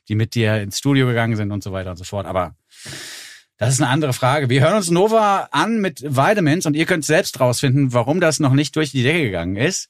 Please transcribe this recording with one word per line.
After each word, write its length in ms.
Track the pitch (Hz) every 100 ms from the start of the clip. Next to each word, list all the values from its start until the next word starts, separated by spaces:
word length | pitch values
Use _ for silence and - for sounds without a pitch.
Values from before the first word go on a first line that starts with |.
| -
die 40 | 107
mit 180 | 113
dir 260 | 120 107 110
ins 160 | 101 -
Studio 300 | 143 139 127
gegangen 280 | 117 113 107
sind 140 | 101
und 120 | 101
so 80 | 101
weiter 160 | 95 92
und 60 | 87
so 80 |
fort. 220 | 92 101 90
Aber 280 | 92 87 - _ - - - - - - - _ _
das 160 | 117
ist 80 | 131
eine 80 | 135
andere 240 | 143 147
Frage. 380 | 123 127 147 131
Wir 100 | 143
hören 120 | 156
uns 160 | 214 170
Nova 580 | 170 214 226 208 190 -
an 280 | 139 190 226
mit 220 | 190 139
Vitamins 640 | 139 131 156 208 156 165 165
und 80 |
ihr 120 | 147 160
könnt 180 | 175
selbst 340 | 139 160 202 -
rausfinden, 540 | 127 120 139 135 135
warum 280 | 120 120 180
das 200 | 165 147
noch 120 | 147
nicht 220 | 135 151
durch 160 | 156 151
die 140 | 135
Decke 180 | 120 170
gegangen 320 | 123 90 87 101
ist. 320 | 151 190 -